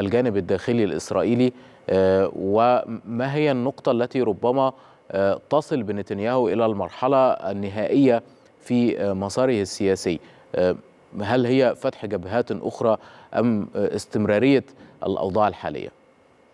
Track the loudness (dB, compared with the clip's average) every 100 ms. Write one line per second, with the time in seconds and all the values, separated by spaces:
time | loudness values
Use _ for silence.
0 | 0 0 0 -2 -2 -4 -2 0 0 -2
1 | -4 -2 2 2 0 -2 -18 -14 -2 2
2 | 4 4 2 -2 -2 2 4 2 0 -10
3 | -8 -6 -4 -2 0 0 -2 -4 -2 0
4 | 0 -2 -2 0 0 2 0 -2 -18 -20
5 | -8 0 0 0 0 -2 0 -4 -4 -6
6 | -6 -4 -2 0 0 2 0 0 -6 -4
7 | 0 4 4 2 -4 -6 -6 -6 0 4
8 | 4 4 -2 -20 _ _ -2 0 2 0
9 | -2 -2 -4 0 0 0 -2 -2 0 0
10 | 0 -4 -6 -20 -8 0 0 0 -8 _
11 | -16 -8 -2 0 2 2 2 0 -6 -6
12 | -6 -6 -4 -4 -2 -4 -6 -2 0 0
13 | -4 -20 -8 -2 0 0 -2 -2 -2 -2
14 | -4 -2 2 4 4 2 0 -14 -20 -10
15 | -4 -2 -2 0 0 0 -8 -8 -10 _
16 | _ _ _ _ _